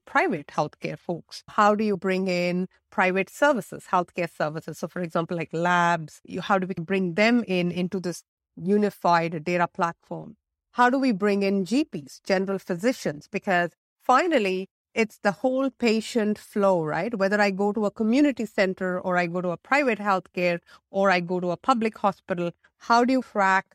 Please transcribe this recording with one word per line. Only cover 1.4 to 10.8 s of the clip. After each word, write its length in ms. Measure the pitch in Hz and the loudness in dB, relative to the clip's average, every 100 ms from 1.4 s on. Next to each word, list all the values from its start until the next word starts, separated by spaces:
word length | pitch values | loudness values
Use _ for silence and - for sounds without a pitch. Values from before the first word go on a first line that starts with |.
| - | -8
How 260 | - 208 | 2 2
do 80 | 208 | 2
you 140 | 214 190 | 0 -2
bring 320 | 190 185 190 | -2 -2 0
in 400 | 175 175 180 185 _ _ | 0 0 -2 -4 _ _
private 380 | - 185 185 190 | 0 0 0 -4
services, 560 | - 294 262 - 147 - | 0 2 2 -4 -14 -2
healthcare 400 | 185 175 - 170 | -2 -2 -4 -6
services? 480 | - 156 160 165 160 | -4 -4 -4 -10 -10
So 80 | 175 | -10
for 140 | - | -8
example, 360 | 175 175 165 175 | -4 -4 -4 -4
like 160 | 156 | -6
labs, 680 | 160 175 175 170 170 151 - | -2 2 2 2 0 -4 -16
you, 160 | - 185 | -12 -10
how 180 | - 196 | 0 0
do 100 | 185 | 0
we 60 | |
bring 400 | 190 160 196 185 | -6 -4 -2 0
them 300 | 170 214 240 208 | 2 2 2 0
in 240 | 185 175 | 0 0
into 260 | 170 180 196 | -2 -4 -4
this 240 | 175 165 - _ _ | -6 -8 -14 _ _
unified 880 | - 165 208 208 - 180 170 165 165 | -8 0 2 0 0 2 2 0 -4
data 240 | 160 175 170 | -2 0 -2
platform? 720 | - 170 170 _ 170 156 - _ _ _ | -2 -4 -4 _ -14 -14 -20 _ _ _
How 160 | - | 2